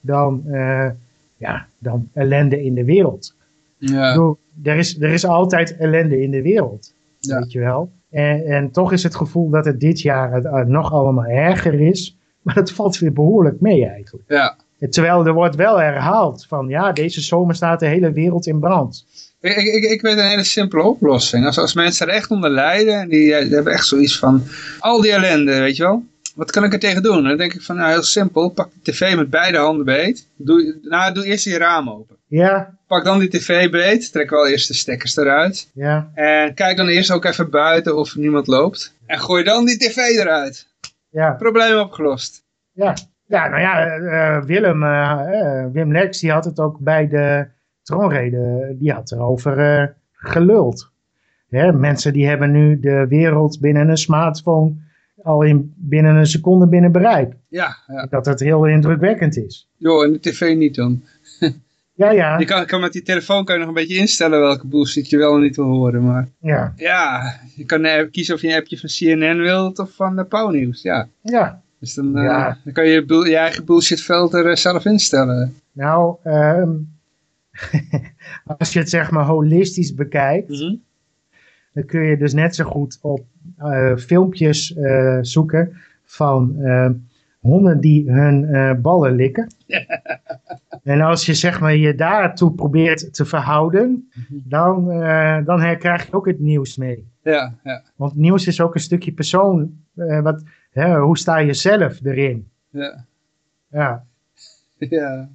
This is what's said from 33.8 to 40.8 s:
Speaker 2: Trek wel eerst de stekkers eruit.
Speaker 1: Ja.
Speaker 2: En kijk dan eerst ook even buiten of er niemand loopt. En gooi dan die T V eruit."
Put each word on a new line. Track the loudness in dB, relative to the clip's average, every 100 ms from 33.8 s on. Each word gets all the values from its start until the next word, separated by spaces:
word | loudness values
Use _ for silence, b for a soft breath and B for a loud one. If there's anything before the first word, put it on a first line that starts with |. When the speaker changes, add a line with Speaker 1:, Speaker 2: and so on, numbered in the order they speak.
| 2 0 -2
Speaker 2:
Trek | -6 -2
wel | 2 2
eerst | 0 -2
de |
stekkers | -6 -6 -6 -6 -2
eruit. | 2 2 0 -4 -14
Speaker 1:
Ja. | -8 -2 -2 -4
Speaker 2:
En | -2 0 2 0
kijk | -2 -2 0
dan | 0
eerst | 0 0
ook | 0
even | -2 -2 -2
buiten | 0 2 2 0 -2
of | -4
er | -4
niemand | 0 0 2
loopt. | 2 2 -2 -18 _ _
En | -8
gooi | -2 0
dan | 2 2
die | 2 0
T | -2
V | -2
eruit." | 0 0 2 0 -2 -12 -20 _